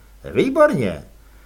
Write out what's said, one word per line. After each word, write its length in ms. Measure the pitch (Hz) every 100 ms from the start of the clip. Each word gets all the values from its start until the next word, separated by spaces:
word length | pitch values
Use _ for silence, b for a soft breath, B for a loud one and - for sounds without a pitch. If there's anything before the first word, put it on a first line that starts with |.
| b b 67
Výborně. 680 | 101 262 269 302 175 98 76 - - b b